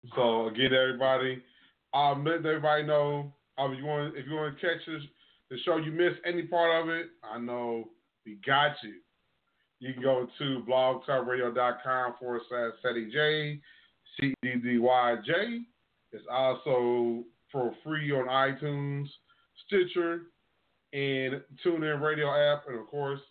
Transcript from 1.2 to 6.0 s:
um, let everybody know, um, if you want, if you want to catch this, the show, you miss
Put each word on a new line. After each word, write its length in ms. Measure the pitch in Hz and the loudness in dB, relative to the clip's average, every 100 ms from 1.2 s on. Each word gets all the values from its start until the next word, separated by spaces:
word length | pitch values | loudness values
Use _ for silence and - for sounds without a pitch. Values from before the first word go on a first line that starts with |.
| 131 127 - _ _ _ _ | 0 -4 -12 _ _ _ _
um, 320 | 139 143 139 | 2 2 2
let 140 | 147 165 156 | 0 -2 0
everybody 360 | 156 151 151 | 0 2 2
know, 480 | 151 151 147 147 143 _ _ - | 4 2 2 -2 -6 _ _ -4
um, 140 | 135 | -4
if 60 | 131 | -2
you 60 | |
want, 320 | 147 147 147 139 | -4 -4 -4 -8
if 100 | 131 | -6
you 80 | |
want 240 | 156 151 143 | -4 -4 -4
to 20 | |
catch 240 | 180 165 - | -4 -4 -6
this, 160 | 156 143 _ _ _ _ | -12 -12 _ _ _ _
the 80 | 123 | -6
show, 120 | 180 160 | 0 0
you 160 | 151 | 0
miss 220 | 156 | 2